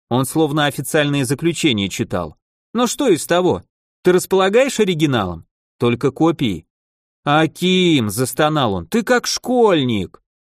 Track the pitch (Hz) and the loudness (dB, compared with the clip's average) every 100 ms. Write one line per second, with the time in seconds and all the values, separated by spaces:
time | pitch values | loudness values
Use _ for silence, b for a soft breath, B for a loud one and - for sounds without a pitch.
0 | _ 120 131 160 151 156 147 - 139 156 | _ -2 0 0 0 0 -2 -4 -2 0
1 | 143 143 127 139 170 156 160 107 98 - | 0 0 -2 -2 -2 0 0 0 -2 -4
2 | 110 92 78 - _ _ _ 226 247 - | -4 -4 -6 -12 _ _ _ -2 -2 0
3 | 269 151 - 175 180 90 - _ _ _ | 0 0 0 0 2 0 -6 _ _ _
4 | 180 180 - 190 190 226 277 - 196 156 | 2 2 2 2 2 2 2 0 0 0
5 | 151 120 90 82 - _ _ _ 120 120 | 0 0 -2 -8 -16 _ _ _ -2 0
6 | 139 - 165 165 123 85 - _ _ _ | -2 0 0 0 -4 -4 -12 _ _ _
7 | _ _ 147 151 160 - 180 185 175 147 | _ _ -2 0 0 -2 0 2 4 2
8 | 107 101 127 - 151 156 117 95 80 233 | 0 -2 -4 -2 0 0 0 -2 -4 -4
9 | 220 247 - - - 247 214 165 123 107 | 0 -2 -2 -6 -2 2 4 2 0 -2
10 | 80 - _ _ | -4 -12 _ _